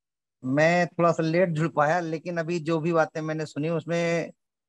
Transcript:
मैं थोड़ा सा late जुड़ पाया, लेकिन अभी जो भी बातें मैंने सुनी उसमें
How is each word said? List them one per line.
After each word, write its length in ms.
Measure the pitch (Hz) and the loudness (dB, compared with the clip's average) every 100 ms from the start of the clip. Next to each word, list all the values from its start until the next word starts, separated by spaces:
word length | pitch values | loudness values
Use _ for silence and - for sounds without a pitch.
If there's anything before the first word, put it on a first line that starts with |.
| _ _ _ _ 127 | _ _ _ _ -2
मैं 420 | 139 160 175 170 | 2 4 4 0
थोड़ा 240 | - 170 | 2 2
सा 120 | 165 | 2
late 260 | 160 165 185 | 0 2 2
जुड़ 180 | 156 165 | 2 -2
पाया, 320 | 147 147 175 | 2 2 2
लेकिन 380 | 165 160 180 170 | -2 -6 -6 -6
अभी 220 | 160 175 | -4 -4
जो 200 | 151 165 | -2 -2
भी 140 | 156 | 2
बातें 280 | 165 156 160 | 2 0 -2
मैंने 240 | 156 156 151 | -6 -6 -6
सुनी 240 | - 156 | -6 -4
उसमें 640 | 165 160 170 170 170 - - _ _ | -4 -4 -2 0 -2 -4 -12 _ _